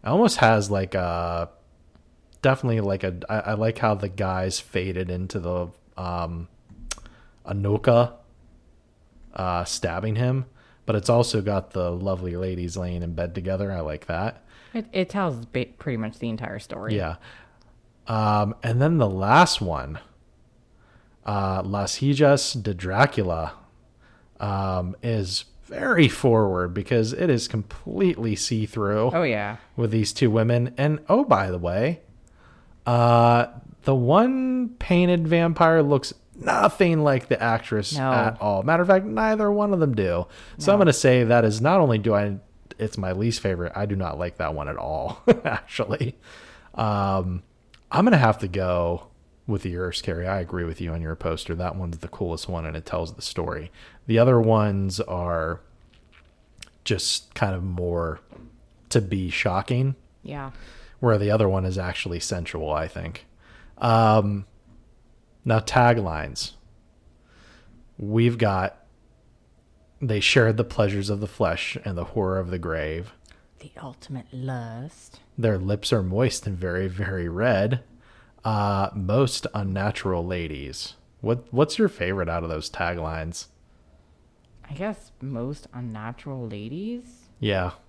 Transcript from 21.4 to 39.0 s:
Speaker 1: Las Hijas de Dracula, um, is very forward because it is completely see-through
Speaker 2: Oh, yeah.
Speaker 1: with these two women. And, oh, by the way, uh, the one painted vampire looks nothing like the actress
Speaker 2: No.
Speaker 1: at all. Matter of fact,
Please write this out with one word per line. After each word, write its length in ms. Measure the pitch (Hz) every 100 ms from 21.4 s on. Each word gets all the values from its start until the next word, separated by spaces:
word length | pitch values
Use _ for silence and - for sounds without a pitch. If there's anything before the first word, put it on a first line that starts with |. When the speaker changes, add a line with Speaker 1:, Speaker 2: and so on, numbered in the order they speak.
| 98 95
Speaker 1:
Las 340 | 95 101 98 -
Hijas 600 | 139 139 147 139 - 127
de 140 | 107
Dracula, 800 | 90 92 98 139 - 92 82 80 - - _ _ _ _ _ _ _
um, 560 | 101 98 98 92 90 95
is 440 | 120 113 92 92 - -
very 440 | - - - 185 143
forward 680 | - 131 113 101 90 90
because 380 | 90 95 120 113
it 180 | 131 175
is 160 | 123 -
completely 880 | 110 107 - - 104 190 - 113
see-through 760 | 101 - 110 107 113 101 107 123
Speaker 2:
Oh, 80 | 165
yeah. 360 | 156 107 101 113 - -
Speaker 1:
with 160 | 117
these 200 | 113 104
two 180 | - 120
women. 440 | 110 113 120 120 -
And, 220 | 147 151 -
oh, 160 | 220
by 260 | 277 107 95
the 80 | 90
way, 420 | 85 92 131 170 - - - _ - - _ - -
uh, 600 | 120 120 117 120 120 120 - - -
the 100 | -
one 760 | 135 123 175 254 262 262 254 240 -
painted 480 | - 175 180 175 160
vampire 540 | 170 170 156 165 165
looks 300 | 147 143 - - _
nothing 680 | - - - 202 - 180 160
like 240 | 151 131 -
the 120 | 127
actress 540 | 117 113 - 107 101 147
Speaker 2:
No. 140 | 131
Speaker 1:
at 300 | 127 110 110
all. 220 | 104 98
Matter 180 | 117 165
of 60 | 180
fact, 160 | 190